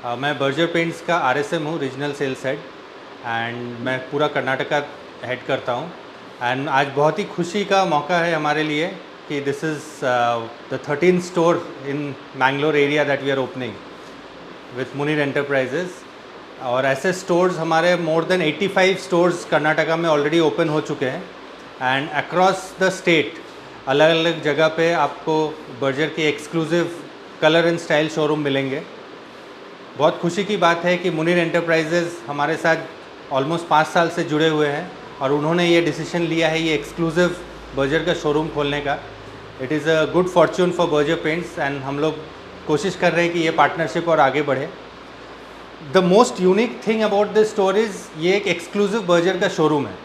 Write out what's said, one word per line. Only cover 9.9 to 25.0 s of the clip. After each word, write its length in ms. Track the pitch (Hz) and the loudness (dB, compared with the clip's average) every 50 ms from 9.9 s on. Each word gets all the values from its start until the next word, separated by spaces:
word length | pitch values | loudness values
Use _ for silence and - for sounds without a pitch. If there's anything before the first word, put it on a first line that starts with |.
| - - 151 | -10 -4 0
uh, 380 | 127 123 123 120 120 120 117 113 113 - - - - | 0 2 2 2 2 0 -2 -4 -8 -12 -16 -10 -8
the 60 | 143 131 - 143 | -8 -6 -2 -4
thirteenth 440 | 147 143 175 180 180 175 175 - | -2 2 4 4 4 4 0 -2
store 220 | - 175 165 170 170 - - - - - 131 139 | 0 2 4 4 4 2 -2 -8 -14 -10 -8 -6
in 60 | 139 147 147 143 135 - - - - 135 | -6 -4 -6 -6 -8 -12 -16 -14 -2 2
Mangalore 340 | 131 131 139 143 143 156 147 | 2 2 2 2 0 2 4
area 280 | 147 143 143 147 151 147 | 4 4 4 4 2 2
that 200 | 143 139 - 131 | 2 0 0 0
we 100 | 139 135 | 0 0
are 140 | 135 127 120 | 0 -2 -4
opening 240 | - 131 127 110 101 - - - - - - - - - - - - - - - - - - - - 123 | -4 -6 -6 -6 -8 -10 -14 -16 -18 -18 -18 -18 -18 -18 -18 -18 -18 -18 -18 -18 -18 -18 -18 -12 -8 -8
with 180 | 131 127 - | -8 -6 -4
Munir 360 | 139 143 147 156 151 143 139 | -4 -2 0 2 0 0 0
Enterprises। 560 | 131 147 143 143 139 135 131 123 131 165 180 175 - - - - - - - - - - - - - - | 0 -2 0 2 0 0 0 0 -2 -4 -4 -6 -10 -14 -18 -18 -18 -18 -18 -18 -18 -18 -18 -18 -16 -8
और 220 | 131 127 120 131 135 | -4 -2 0 2 2
ऐसे 280 | 135 135 135 - 190 | 2 0 2 0 -2
स्टोर्स 440 | 180 180 - - 175 170 180 180 170 | -2 -2 -2 0 2 4 4 4 2
हमारे 400 | 156 160 165 160 165 165 175 180 | 0 0 2 2 4 4 4 2
more 260 | 175 170 156 160 165 | 2 2 2 2 2
than 180 | 165 170 185 180 | 2 2 2 2
eighty-five 540 | 165 151 147 - 202 185 196 196 185 190 190 185 - - | 2 0 0 0 -2 0 4 4 4 4 2 0 -2 0
stores 360 | 180 170 175 175 165 170 - | 2 4 4 4 2 -2 -2
कर्नाटका 520 | - 170 151 147 156 156 156 160 156 160 | 0 0 2 2 2 2 2 2 0 0
में 140 | 165 170 165 | 0 2 2
already 400 | 156 147 143 151 160 170 160 147 | 2 4 2 4 4 4 4 4
open 180 | - - 165 156 | 2 2 0 2
हो 120 | 151 156 | 2 -2
चुके 260 | 147 - 147 - 139 | -2 -2 -4 -2 -2
हैं। 240 | 127 139 175 185 - - - - - - - - - - - | -4 -4 -6 -10 -12 -16 -18 -18 -18 -18 -18 -18 -20 -10 -4
And 320 | 131 127 131 139 143 170 151 143 135 | 0 0 0 0 -2 -2 -4 -4 -4
across 580 | - 156 175 185 190 185 185 - - - - | 0 2 4 4 4 4 0 -6 -12 -2 0
the 180 | 185 185 180 - | 0 0 0 0
state, 300 | - 180 170 151 - - - - - - - - - - - - - - | 2 4 4 4 2 0 -6 -12 -16 -16 -18 -18 -18 -18 -18 -10 -2 0
अलग-अलग 540 | 135 143 156 165 165 160 160 170 160 156 | 4 6 6 6 6 4 2 2 0 0
जगह 260 | 135 151 143 143 156 160 | 0 0 2 4 2 2
पे 240 | 160 165 165 170 | 4 2 2 2
आपको 600 | 170 165 | 4 2